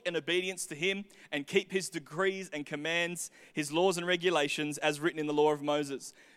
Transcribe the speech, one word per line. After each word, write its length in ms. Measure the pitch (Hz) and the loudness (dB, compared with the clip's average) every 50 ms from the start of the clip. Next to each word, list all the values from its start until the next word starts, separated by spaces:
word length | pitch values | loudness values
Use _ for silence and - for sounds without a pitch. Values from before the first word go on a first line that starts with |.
| - | -4
in 100 | 180 170 | -2 -2
obedience 500 | 160 139 165 170 185 185 185 190 165 - - | -2 0 0 0 0 0 -2 -4 -6 -8 -8
to 80 | 160 | -6
him 280 | 143 170 190 196 202 202 - - - - - | -2 -2 -2 -2 -2 -6 -10 -16 -20 -14 -6
and 160 | 151 147 139 | -6 -6 -2
keep 280 | - - 202 196 - 185 | 2 2 2 2 2 -4
his 160 | 196 170 - | -4 -4 -4
decrees 600 | - 165 139 - 151 170 190 190 190 190 190 - 156 | -8 -8 -10 -8 -2 0 0 0 0 -2 -6 -8 -8
and 120 | 147 143 | -8 -8
commands, 680 | - 156 147 151 160 170 170 170 170 175 165 - - - - - - | -6 -6 -4 -2 0 0 0 0 0 -2 -6 -8 -10 -12 -18 -20 -10
his 220 | - 156 151 139 151 | -4 -4 -4 0 2
laws 240 | 165 185 196 170 175 | 4 4 4 4 2
and 100 | 175 175 | 0 0
regulations 720 | 180 175 170 180 170 151 147 139 - 160 151 151 143 - | 0 2 4 4 4 4 2 2 0 -2 -2 -2 -2 0
as 240 | 151 156 147 143 | 0 0 0 2
written 180 | 151 170 - 156 | 0 -2 0 0
in 80 | 151 147 | -2 0
the 60 | 147 | 4
law 180 | 147 151 151 | 6 6 6
of 100 | 147 143 | 4 2
Moses. 520 | 143 147 147 151 147 139 139 120 - - - - - - - | 0 0 0 0 0 -2 -6 -8 -10 -12 -18 -18 -20 -20 -20